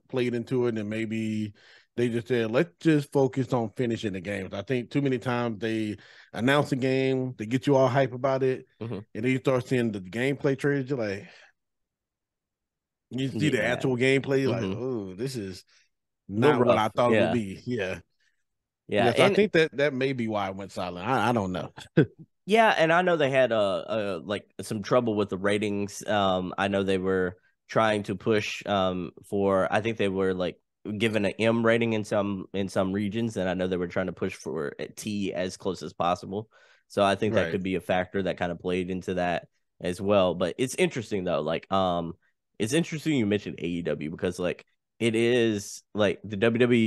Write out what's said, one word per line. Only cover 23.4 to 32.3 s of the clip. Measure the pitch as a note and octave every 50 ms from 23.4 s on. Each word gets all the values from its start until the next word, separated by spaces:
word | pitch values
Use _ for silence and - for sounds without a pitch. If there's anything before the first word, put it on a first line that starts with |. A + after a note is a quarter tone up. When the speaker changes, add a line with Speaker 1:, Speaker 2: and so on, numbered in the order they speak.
| C3 A#2 A2+
Speaker 2:
uh, | A2 G2+ G2 F#2 E2 -
uh, | - A2 A2 G#2 G2+ F#2 D#2+ C2
like, | F2+ G#2 G2 - _ _ -
some | F#2+ - A2 G#2+ F#2+
trouble | - C3+ B2+ A#2+ A#2 G#2
with | G#2 G2+ -
the | G2 F2+
ratings. | F#2+ G2+ G#2 G#2 G#2+ G#2 G2+ G2+ G2+ G2 - - -
Um, | - G#2+ G2+ G2 F#2+ F#2 F#2 F#2 F2+ - -
I | G2
know | G2+ G2 G2 G2
they | F#2+ F#2+ F#2
were | F#2 F#2+ F#2+ F#2 F#2 F2+ F2+ _ _ _ _ _ _ -
trying | - A#2+ A2 A2 G#2+ G#2 G2+
to | - G2+
push, | F#2+ - A#2 A2 G#2+ G#2 - - - -
um, | - G2+ G2 F#2 F#2 F#2 F2+ F2 C2 - - - -
for, | G#2 G2+ G2 G2 F#2+ F#2 F2 - -
I | G#2+
think | G2+ A2+ A2+
they | - G2+ G2
were, | F#2+ F#2+ F#2+ F#2+ F#2
like, | F2+ F2+ E2+ - _ _ _ _ _ - F#2+ G#2+ G2+
given | A2+ A2 G#2+ G#2+ G2+
an | F#2 - -
M | A2 A2+ A2+ A#2 A2+
rating | A2+ A2+ A#2 A#2 A#2 A2
in | G#2+ G2+
some, | - A2+ G#2 G2 G2+